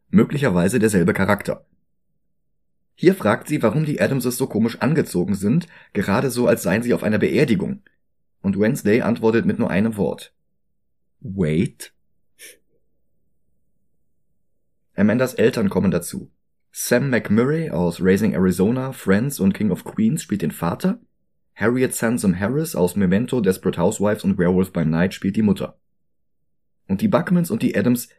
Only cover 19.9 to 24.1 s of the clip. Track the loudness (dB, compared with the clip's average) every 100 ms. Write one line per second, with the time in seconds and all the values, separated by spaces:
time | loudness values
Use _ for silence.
19.9 | -2 0 0 -4 -4 -4 -2 -4 -2 -2
20.9 | -4 _ _ _ _ _ -2 0 2 0
21.9 | 0 -2 0 0 0 0 -2 -4 0 0
22.9 | 2 2 2 0 -2 0 0 -2 0 0
23.9 | 0 -2